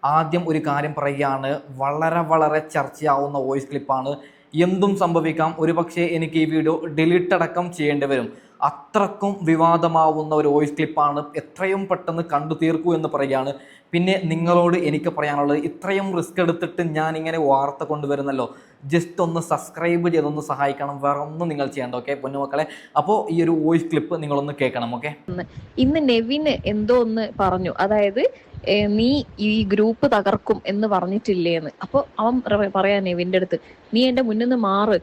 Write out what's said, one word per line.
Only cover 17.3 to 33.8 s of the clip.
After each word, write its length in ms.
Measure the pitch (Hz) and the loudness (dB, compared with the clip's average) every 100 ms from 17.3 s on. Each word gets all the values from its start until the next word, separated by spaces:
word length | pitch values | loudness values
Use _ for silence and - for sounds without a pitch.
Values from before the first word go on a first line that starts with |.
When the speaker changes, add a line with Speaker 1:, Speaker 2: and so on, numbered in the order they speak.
| 165 | 0
Speaker 1:
വാർത്ത 460 | 143 135 139 143 | 2 2 2 -4
കൊണ്ടുവരുന്നല്ലോ, 760 | 156 151 143 143 139 135 120 - - _ 139 | -6 -4 -2 -2 -2 -2 -4 -8 -20 _ -2
just 280 | 170 170 - | 0 0 -2
ഒന്ന് 200 | 175 165 | -2 -2
സബ്സ്ക്രൈബ് 680 | 165 147 - - 170 170 170 | -2 -4 -4 -4 0 2 2
ചെയ്തൊന്ന് 320 | 165 147 147 | 2 0 -2
സഹായിക്കണം, 600 | 143 135 143 139 143 143 | -6 -2 -2 -2 -6 -2
വേറെ 180 | 139 143 | -2 -2
ഒന്നും 300 | 151 156 170 | -4 -6 -4
നിങ്ങൾ 180 | 147 139 | -2 -4
ചെയ്യണ്ട. 280 | 139 123 123 | -4 -6 -6
ഓക്കെ 180 | 120 | -6
പൊന്നുമക്കളെ, 520 | 139 135 139 139 139 151 - - 151 | -6 -6 -6 -4 -2 -4 -6 -4 -2
അപ്പോൾ 360 | 147 214 - | 2 0 0
ഈ 100 | 165 | 2
ഒരു 80 | 165 | 2
വോയിസ് 320 | 165 156 165 | 4 4 2
ക്ലിപ്പ് 400 | 165 156 - 165 | 2 -2 -2 -6
നിങ്ങളൊന്ന് 300 | 147 143 143 143 | -2 -2 -2 -2
കേൾക്കണം. 340 | 131 123 117 120 | -2 -2 -6 -6
ഓക്കെ, 200 | 143 147 - 180 - - - - | -8 -10 -12 -10 -10 -14 -14 -2
Speaker 2:
ഇന്ന് 320 | 262 311 285 | 0 2 2
നെവിന് 600 | 233 226 285 302 254 - | 2 0 -2 0 -2 -2
എന്തോ 320 | 208 214 247 | -4 2 2
ഒന്ന് 280 | 233 220 220 - | 2 -2 -4 -2
പറഞ്ഞു, 340 | 196 180 180 - | 0 0 -4 -2
അതായത്, 520 | 196 214 202 202 480 - - - - | 0 2 2 2 -2 -2 -18 -10 0
"ഏ, 200 | 208 208 | 2 2
നീ 360 | 208 240 285 - - | 2 2 2 -2 -4
ഈ 240 | 208 220 | 0 0
ഗ്രൂപ്പ് 480 | 202 202 214 226 285 | 0 2 2 2 2
തകർക്കും 500 | 226 196 196 - 208 - | 2 2 0 0 -4 -2
എന്ന് 200 | 202 214 | -2 0
പറഞ്ഞിട്ടില്ലേ?" 680 | 190 180 196 226 185 170 165 | 0 0 -4 0 0 2 0
എന്ന്. 140 | 156 - | -4 -12
അപ്പൊ 220 | 190 277 - - | -2 -2 -2 -2
അവൻ 200 | 220 247 | 0 0
പറ-, 320 | - 208 202 190 | 0 0 0 0
പറയാ 240 | 196 202 | 2 2
നെവിന്റെ 380 | 190 175 175 185 | 0 -2 0 0
അടുത്ത്, 220 | 185 165 - - | 0 -4 -6 -20